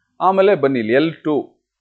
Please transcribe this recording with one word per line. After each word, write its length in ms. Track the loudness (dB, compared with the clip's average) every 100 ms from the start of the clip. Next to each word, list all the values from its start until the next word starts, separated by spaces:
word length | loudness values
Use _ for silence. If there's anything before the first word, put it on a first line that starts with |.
| _ -6
ಆಮೇಲೆ 340 | -2 2 2 2
ಬನ್ನಿ 240 | 0 -2
ಇಲ್ಲಿ 140 | 0
ಎಲ್ 200 | 0 0 -4
ಟು, 400 | -4 -4 -6 _ _ _